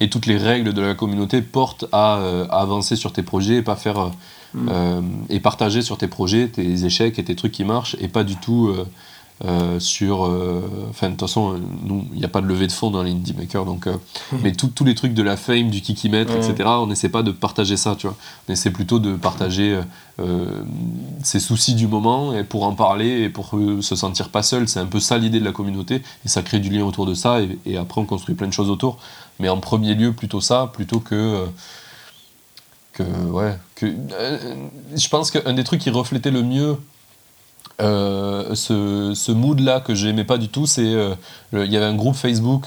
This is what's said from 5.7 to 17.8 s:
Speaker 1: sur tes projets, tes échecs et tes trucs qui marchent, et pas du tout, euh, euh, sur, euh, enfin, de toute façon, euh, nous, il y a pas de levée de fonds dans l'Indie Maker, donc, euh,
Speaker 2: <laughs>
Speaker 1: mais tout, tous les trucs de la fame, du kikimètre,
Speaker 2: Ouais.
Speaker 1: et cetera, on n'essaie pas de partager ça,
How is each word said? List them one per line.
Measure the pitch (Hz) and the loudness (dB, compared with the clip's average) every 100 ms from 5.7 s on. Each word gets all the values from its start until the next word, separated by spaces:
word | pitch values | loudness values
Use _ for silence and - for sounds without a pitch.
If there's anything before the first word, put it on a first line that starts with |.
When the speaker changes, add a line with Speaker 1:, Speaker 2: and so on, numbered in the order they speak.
| 113 | 0
Speaker 1:
sur | 113 101 | -2 -4
tes | 90 | -4
projets, | - 92 110 120 | -2 2 2 2
tes | 117 90 90 | 0 0 2
échecs | 90 - 113 117 | 0 2 0 0
et | |
tes | 87 - | -4 -2
trucs | 107 | -4
qui | - | -2
marchent, | 98 120 120 - | 0 0 -2 -6
et | 92 | -2
pas | 110 | 0
du | 101 | 0
tout, | 92 113 117 110 | -2 0 2 2
euh, | 92 92 - - - - - 92 | 0 -6 -12 -20 -20 -20 -8 -2
euh, | 90 87 87 | 0 2 0
sur, | - - 98 98 90 | -2 -2 0 2 2
euh, | 90 90 87 95 101 110 | 0 0 -2 -4 -8 -8
enfin, | 110 92 | -4 -4
de | |
toute | 92 | -2
façon, | 92 110 101 | -2 0 0
euh, | 90 92 90 | -2 -6 -6
nous, | 98 98 95 | -4 -4 -4
il | - | -6
y | |
a | 85 | -2
pas | 98 | 0
de | 95 | 0
levée | 92 95 | 2 0
de | |
fonds | - 113 | 0 -2
dans | 95 | 0
l'Indie | 90 90 90 | 0 -2 -4
Maker, | 90 90 101 | -6 -4 -4
donc, | 95 87 95 | -2 -4 -2
euh, | 92 - - - | -4 -6 -14 -8
Speaker 2:
<laughs> | 131 | -2
Speaker 1:
mais | 107 | 0
tout, | 90 131 | 0 -2
tous | 117 | 2
les | 135 113 | 2 2
trucs | 127 | 0
de | 110 | 2
la | 101 98 | 2 0
fame, | - 120 117 | 2 2 2
du | 101 | 0
kikimètre, | 92 101 107 107 113 | -4 -2 2 2 2
Speaker 2:
Ouais. | 113 | 2
Speaker 1:
et | |
cetera, | 113 104 104 120 | 0 2 4 4
on | 107 | 2
n'essaie | 98 - | 0 0
pas | 113 | 2
de | 110 | 0
partager | 90 104 - 98 | 0 -2 0 0
ça, | 98 | 2